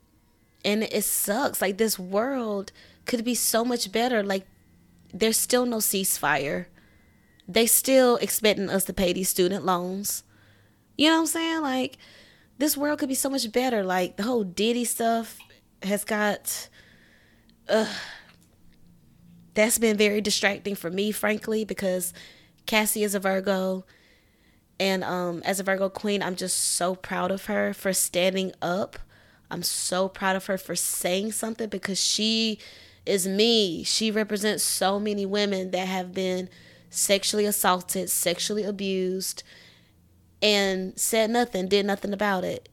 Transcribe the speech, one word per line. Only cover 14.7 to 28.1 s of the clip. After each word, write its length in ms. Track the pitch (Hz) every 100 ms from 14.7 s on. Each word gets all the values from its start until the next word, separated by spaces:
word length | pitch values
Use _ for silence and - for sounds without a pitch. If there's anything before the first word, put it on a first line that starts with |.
| 240
stuff 540 | 233 - 233 226 220 - - - _ -
has 220 | 196 202
got, 640 | - 214 208 - - - - - - - - _ _ _ _ _ -
ugh, 200 | 214 - - - - - - _ _ - - - - _ _ - - -
that's 240 | - 214 240
been 180 | 226 208
very 240 | 208 208
distracting 560 | 202 - 196 - 208 196
for 140 | 165
me, 200 | 185 214
frankly, 540 | 202 208 214 - 220
because 480 | 208 190 196 185 175 - - - - _ -
Cassie 360 | 220 214 220
is 140 | 208 202
a 40 |
Virgo. 640 | 190 190 202 190 190 190 - - _ _ _ _ _ _ _ -
And, 240 | 196 190
um, 400 | 147 180 180 170
as 140 | - 196
a 60 |
Virgo 240 | 190 190 190
queen, 340 | - 214 202
I'm 140 | 175 185
just 200 | 185 -
so 380 | - - 175
proud 380 | 185 - 185 180
of 140 | 196 -
her 280 | 202 202
for 180 | 202 196
standing 600 | 185 -